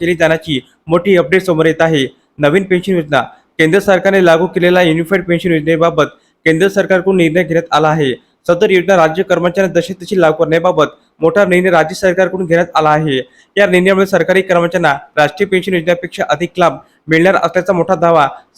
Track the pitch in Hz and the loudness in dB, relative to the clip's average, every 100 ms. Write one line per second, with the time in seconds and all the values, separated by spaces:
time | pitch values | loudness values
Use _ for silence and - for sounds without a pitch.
0 | 170 175 160 160 160 135 - _ - 170 | -4 -2 0 -2 -4 -8 -8 _ -4 -2
1 | 180 180 170 185 185 160 160 160 165 160 | 2 0 2 -2 0 0 0 2 0 0
2 | 131 _ _ - 147 175 190 180 180 185 | -2 _ _ -4 0 0 0 -4 -2 -4
3 | 151 139 113 - _ - 160 185 202 185 | -2 -2 -4 -10 _ -2 2 2 2 0
4 | 196 196 180 165 180 185 175 180 180 160 | 2 2 4 2 0 0 0 2 2 0
5 | 165 196 170 170 180 160 151 165 170 156 | -2 -4 -2 -4 0 -2 0 0 0 0
6 | 139 - _ _ 160 160 196 202 185 185 | -2 -4 _ _ -2 0 0 0 0 0
7 | 185 190 165 165 160 165 165 151 156 160 | 0 0 2 0 -2 -2 -2 0 0 0
8 | 139 120 _ _ - 170 208 185 170 190 | -2 -4 _ _ -4 0 2 2 2 2
9 | 160 160 190 - 175 175 190 165 - 190 | 2 0 -2 0 0 0 -2 0 -4 -8
10 | 175 190 160 156 156 165 175 160 147 - | -6 0 2 2 0 0 0 0 -2 -4
11 | _ - 160 180 196 180 185 170 156 190 | _ -4 0 2 2 2 2 2 0 -2
12 | 190 175 185 185 180 165 175 - 156 151 | -2 0 -2 -2 -2 -2 0 0 0 0
13 | 156 131 - _ _ - 202 180 180 190 | 0 -4 -6 _ _ -2 2 2 2 2
14 | 190 190 165 185 185 175 170 180 165 139 | 0 0 0 0 0 0 0 0 0 -2
15 | - - 147 - 196 185 185 180 160 175 | -4 0 0 0 -2 -2 -2 -4 -2 -4
16 | 175 - - 147 170 - 170 - - _ | -4 -8 -4 -4 -4 0 0 -2 -14 _
17 | - 160 175 190 170 180 180 180 170 185 | -2 0 2 0 -2 -4 -2 -2 0 0
18 | 170 165 139 - _ | 2 2 0 -4 _